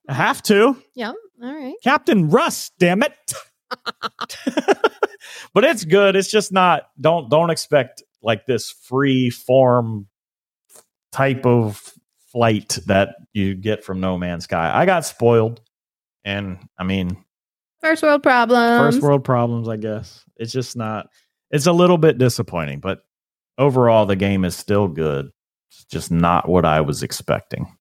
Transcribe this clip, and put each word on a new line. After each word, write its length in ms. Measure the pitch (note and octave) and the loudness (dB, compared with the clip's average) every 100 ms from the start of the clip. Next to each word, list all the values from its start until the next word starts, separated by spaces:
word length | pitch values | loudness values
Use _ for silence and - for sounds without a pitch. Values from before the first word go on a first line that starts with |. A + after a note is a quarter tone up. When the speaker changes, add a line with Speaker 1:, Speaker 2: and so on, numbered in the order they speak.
| - | -8
Speaker 1:
I 40 | |
have 300 | C3+ G#3 C4+ | -2 -2 -2
to. 320 | - G3+ A#3+ C4 _ | 0 4 4 0 _
Speaker 2:
Yeah. 200 | B3+ A3 G4 G#4+ _ | -12 -12 -12 -20 _
All 100 | A#3+ D#4 | -14 -12
right. 200 | B3+ G4+ | -12 -6
Speaker 1:
Captain 460 | A#3+ D4 - A3 D#3 | -2 0 2 2 2
Russ, 420 | A3 D#4+ - - - | 2 0 -4 -12 -2
damn 240 | F3 F#3+ | 0 2
it. 120 | D4 - - - - _ _ - - | -2 -4 -14 -14 -16 _ _ -14 -14
<laughs> 880 | - A3 - A#3 - C4 C4 - - - - - - - - - | -12 -14 -12 -14 -8 -6 -4 -4 -2 -4 -4 -8 -10 -20 -20 -4
But 100 | F#3+ | 0
it's 220 | C4+ A#3+ D#3+ | 0 0 0
good. 300 | G3 G3 F#3+ | 2 4 2
It's 120 | F#3+ | 0
just 220 | G#3+ - | -2 0
not, 320 | F#3+ F3+ D3+ - - | 2 2 2 -2 -4
don't, 300 | C#3+ E3+ A2+ | 0 0 0
don't 200 | D3+ E3+ | 0 2
expect, 540 | D#3 - D3 A#2+ - - _ | -2 0 0 0 -6 -20 _
like, 240 | G#2+ A2 - | -4 -4 -2
this 260 | A#2 - | -4 -6
free 580 | - - B2+ C#3 C3 B2 | -16 -6 -2 0 0 -2
form 760 | - - C3 B2+ B2 A2+ G#2+ G2+ _ _ _ _ _ _ - _ _ _ | -4 0 4 4 4 0 -6 -12 _ _ _ _ _ _ -20 _ _ _
type 320 | - C3+ C3 B2 | -2 -2 0 2
of 480 | A#2+ A2 G2+ - - _ _ _ | 2 2 -4 -16 -20 _ _ _
flight 460 | A#2+ A#2 G#2+ - - F2 | 0 2 0 -4 -10 0
that 280 | G2 G2 - _ | 0 0 -4 _
you 220 | G#2 G2 F#2+ | -4 -4 -4
get 280 | G#2+ G#2+ | -4 -6
from 180 | - F#2 | -6 -6
No 160 | F#2 F2+ | -4 -4
Man's 260 | F2 E2+ | -6 -8
Sky. 260 | - E2+ E2 | -6 -4 0
I 120 | A2+ F3+ | 0 2
got 200 | F3+ C#3+ | 0 -4
spoiled. 560 | - A#2 A#2 A2 A#2+ _ _ _ _ _ _ G2+ | -2 2 4 2 -4 _ _ _ _ _ _ -8
And, 340 | G2+ G2 F#2 - - | -6 -6 -12 -16 -8
I 60 | |
mean, 400 | F#2 F#2+ F2+ F#2+ _ _ _ _ _ _ | -4 -2 -4 -8 _ _ _ _ _ _
Speaker 2:
First 220 | D#4+ D#4+ | -2 0
world 180 | D#4 D4 | 2 2
problems. 580 | D4 B3 A3+ B3 A#3 A#3+ A#3 B3 | 2 2 2 2 4 4 2 2
Speaker 1:
first 60 | |
world 220 | C#3+ C#3+ | 2 2
problems, 460 | C3 B2 A#2+ A#2 A2+ | 2 0 0 -2 -6
I 80 | A2 | -6
guess. 460 | G#2+ G#2+ - - _ - | -6 -8 -10 -20 _ -14
It's 160 | A2+ | -10
just 240 | C3 B2 A#2+ | -8 -8 -8
not, 320 | A2 G#2+ - _ _ _ _ | -8 -8 -12 _ _ _ _
it's 160 | D3+ D3+ | -2 2
a 60 | |
little 240 | E3+ F3+ F3 | 4 4 4
bit 200 | D#3 A#2+ | 4 4
disappointing, 640 | B2+ - - F2 D2+ C#2 | 0 0 -6 -6 -6 -6
but 240 | F#2 F#2+ _ _ _ _ _ - | -6 -8 _ _ _ _ _ -2
overall, 480 | C#3 B2+ A#2+ A2+ G#2 | 0 4 4 4 4
the 100 | F#2+ | 2
game 260 | G2 G2 | 0 0
is 120 | F2 - | -2 -4
still 300 | - G2+ G2 | -2 0 0
good. 400 | D2+ D#2 C#2 C2+ _ _ _ _ | -2 -4 -4 -8 _ _ _ _
It's 140 | _ _ | _ _
just 260 | D#2 - | -12 -4
not 380 | E2+ E2+ F2 - | 0 2 2 2
what 160 | F2+ E2 | 2 4
I 160 | D#2 | 2
was 200 | D2 C#2+ | 0 -4
expecting. 720 | C2+ - - - - - - _ | -8 -10 -4 -6 -4 -10 -10 _